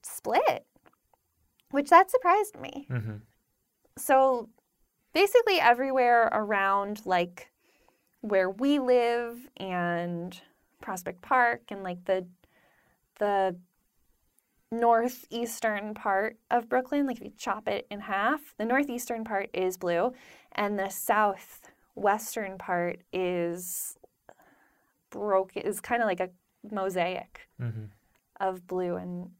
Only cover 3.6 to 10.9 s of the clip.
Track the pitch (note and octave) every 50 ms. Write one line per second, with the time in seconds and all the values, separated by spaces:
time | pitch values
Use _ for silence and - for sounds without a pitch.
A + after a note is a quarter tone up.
3.6 | _ _ _ _ _ _ _ - - - C#4 C4 C4+ C4+ B3+ A#3+ A3+ A3+ _ _
4.6 | _ _ _ _ _ _ _ _ _ _ _ D#4+ G4 G4 - B4 A#4 A4+ F#4+ C#4
5.6 | - A#3 A#3+ A#3+ C4+ C4+ C4 C4 B3 A#3+ A#3+ A#3 A3+ - - G#3+ G#3+ G3+ G#3+ G3
6.6 | G3 G3 G3 G3+ G3+ G3+ G#3 G#3 - F#3 F#3 F3 F3 F3 F3+ - - _ _ _
7.6 | _ _ _ _ _ _ _ _ _ _ _ _ - G#3+ G3+ F#3+ F#3 F#3 G3 G#3+
8.6 | B3+ C#4 D4 D4 B3+ B3 B3 B3 A#3+ A#3 A#3 A#3+ A#3+ A#3 A#3+ A#3+ B3+ - _ -
9.6 | G3 F#3+ F3+ F3+ F3 F3 E3+ E3+ F3 F3 F3 E3+ E3+ F3+ - - - _ _ _
10.6 | _ _ _ _ - -